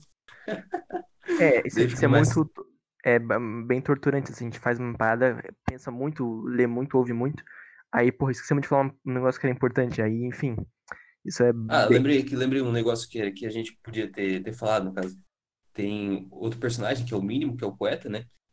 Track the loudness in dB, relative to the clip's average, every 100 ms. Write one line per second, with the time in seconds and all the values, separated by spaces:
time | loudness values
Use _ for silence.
0 | -14 _ -20 -18 -10 -10 -8 -10 -8 -10
1 | -12 _ -4 2 4 4 2 0 0 2
2 | 4 6 4 2 0 -4 -20 _ _ _
3 | 2 2 2 -2 -2 -6 -2 -2 2 0
4 | 2 0 -2 -8 -10 -4 -2 -2 -4 0
5 | 0 4 2 0 -8 -10 -8 -8 -10 -6
6 | -6 -4 -4 -4 -4 2 2 0 0 2
7 | 2 0 -2 -4 -12 -20 -20 -20 _ 2
8 | 4 4 0 -2 0 0 2 2 2 -2
9 | -6 0 0 0 -2 0 0 2 0 0
10 | 0 0 -4 -4 -4 -4 -8 _ _ -20
11 | -20 _ -10 2 2 2 2 4 6 6
12 | 6 2 2 -2 0 0 2 2 2 0
13 | -2 -4 -4 -4 -6 -6 -8 -12 -8 -6
14 | -6 -2 -2 -2 -4 -4 0 0 0 -4
15 | -6 -8 _ _ _ _ _ -6 -4 -4
16 | -4 -4 -6 -8 -8 -4 -2 -2 -2 -4
17 | -4 -4 -2 -2 -2 -4 -6 -4 -4 -4
18 | -6 -10 -10 _ _